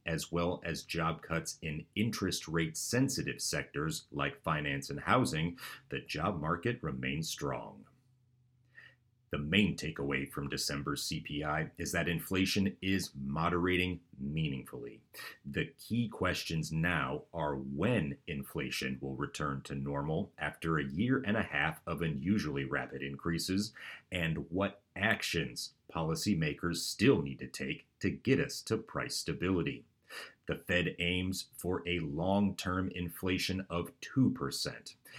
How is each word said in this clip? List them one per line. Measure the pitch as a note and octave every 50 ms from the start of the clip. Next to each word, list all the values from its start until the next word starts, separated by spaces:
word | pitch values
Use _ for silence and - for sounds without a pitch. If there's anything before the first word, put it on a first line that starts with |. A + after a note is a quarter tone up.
| _
as | - E2 D#2+ D#2 -
well | E2 E2+ E2+ F2 F2+ - -
as | F2 D#2+ D2+ -
job | - - E2+ D#2+ E2 E2 D#2+ -
cuts | - E2 E2 D#2+ - - - -
in | D#2+ D2+ D#2 D#2+ - _
interest | G2+ G#2+ A#2+ G#2+ - G#2 F#2 E2+ - - -
rate-sensitive | D#2 E2 E2 D#2+ D#2 - - - - A#2+ C3+ C#3 - - D#2+ C#2+ C2 -
sectors | - - - D2 C#2 - - C#2+ D2 D#2+ D#2+ - - - -
like | C#2+ C#2+ C#2+ C#2 - -
finance | E2+ D#2+ D2+ D2 C#2+ C#2 C#2 C#2 -
and | C#2+ C#2+
housing, | C2+ E2+ G#2 B2+ B2+ - D#2 D#2 D#2+ F2 F2 - - - - - - -
the | - C2+
job | - - - D#2 D#2 G2 - D#2
market | C#2+ D#2 F2 E2+ - A#2 B2 -
remains | - D#2 C2+ B1+ B1+ C2 C#2 D2+ D#2+ -
strong. | - - - C#2 C2 A#1+ A1 - G2+ G#2 - - - _ _ _ _ _ _ _ _ _ _ _ _ _ _ _ _ - - - - _ _ _ _ _ _ _
The | - D2
main | C#2+ D2 E2 G2+ G#2+ F2 D#2+
takeaway | - - D#2+ D#2 - C#2+ C#2+ C#2 C2+ C2+ C#2
from | - - C#2+ C#2
December's | C#2+ C#2+ - - D2 C#2+ C#2 C#2+ D2 C#2 -
C | - - D#2
P | - - D2 D2 D2
I | D2+ D2+ D#2 D#2+ - - -
is | E2+ D#2+
that | - F2 E2 E2+
inflation | E2+ E2 - - F#2+ F#2 F#2+ F#2+ - G#2 G2 G2 - -
is | - F#2+ G2 F#2+ F2 - - C#2 C2+ C2+
moderating | C#2 D2+ E2 F2 F2 F2 F2 F#2 F2+ F2+ F2+ F2+ F2+ E2 - _ - -
meaningfully. | C2 C#2 D2 D#2 D#2+ D2 C#2 C2 A#1+ - - B1+ A#1+ A#1 A1 A1 - _ - - - - - - _
The | C#2+ C#2 - D#2 - - - - -
key | G#2+ A#2 A#2 G#2
questions | - - F#2 F#2 F2 - - - E2+ D#2+ D2+ D#2
now | D#2+ D#2+ D#2+ F2 F2 D#2+ C#2 C2 C#2+ D2 - - -
are | E2+ D#2 D2 C#2+
when | C2+ C2 C2 C#2 C#2+ E2+ A#2 B2+ G#2+ E2 C#2+ C#2 - _ -
inflation | E2 C#2+ C2+ - - D#2 C2+ C2 - - C2+ C2 C2 B1+
will | C2 C2+ C2+
return | C2 C#2+ C#2+ - - D#2+ D2 C#2 C2+ C2+
to | - C#2
normal | C#2 C2+ C#2 C#2+ C#2 C#2+ D2+ D#2+ E2 G2+ - - -
after | D2+ D2+ - - - E2 D#2+ D#2
a | C#2+
year | C#2 C2+ D#2+ G#2+ B2 C3 G2+ -
and | G2+ G#2+ A2+
a | F#2
half | - D2+ C#2+ D2 D#2+ D#2+ - -
of | - E2+ D2+
unusually | E2+ D#2+ D2+ C2+ C2+ F2 G#2 A2 D2+ D2+ C#2 C#2 C2+
rapid | C2 C2+ C#2 B1+ B1+ - C2+ C2+
increases, | C#2 C#2 C2+ - E2+ E2 D#2+ - - F#2+ G2 G#2 A2+ - - - - - - - _
and | - F#2 E2 E2 D#2+ D#2+ C#2 -
what | E2 F#2 G2 G2 - - _ _ _
actions | - F#2+ A2 G#2+ G2+ - - - E2+ D2 B1+ B1 - - - - _ _ - -
policymakers | E2 D#2+ D#2+ D#2+ D#2+ - G#2 G#2 D#2+ D#2+ D2+ C#2+ - - F2 E2+ D#2+
still | - - - - G2 C3 B2+ F#2
need | D2+ C#2 C2+ C2
to | C2 -
take | - - C#2 C2+ D#2 - - _ _ _
to | - F#2+
get | C#2 - - - C3 -
us | - - - -
to | - - A2 A2
price | - - - C#2+ B1+ B1 -
stability. | - - - D#2+ - F2 F#2 F#2+ F2 D#2+ D2 C2+ B1 - - _ _ _ _ - - - - - _ _ -
The | D#2+ D#2 - -
Fed | F#2 F2+ F2 D#2+ - -
aims | F2 F2 F2+ F2+ F#2 F#2 F#2+ F#2+ - - -
for | - - F2 F#2 F#2 - F2
a | F2+ F2
long-term | D#2+ D2+ C#2+ D2+ E2+ F#2 F#2+ G2+ G#2 G2 F2 - - F#2 F2+ F#2 F#2 F#2 -
inflation | - F2+ E2+ - - - F#2 F#2 F2+ - - F#2 F#2+ F#2+ -
of | F2 F2 E2+ - - _
two | - - - C3+ C3 A2+
percent, | - - - C#2 - - - - - A2+ - - - - _ - -